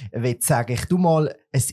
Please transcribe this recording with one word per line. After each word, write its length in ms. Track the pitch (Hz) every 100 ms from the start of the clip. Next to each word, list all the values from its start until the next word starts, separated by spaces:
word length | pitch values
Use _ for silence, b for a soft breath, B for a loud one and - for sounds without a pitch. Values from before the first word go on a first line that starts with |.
| 113
will 260 | - 120 120
sagen. 320 | - 131 117
Ich 120 | 120 -
tu 120 | 180
mal 380 | 175 160 151 - _
ein 120 | 135 -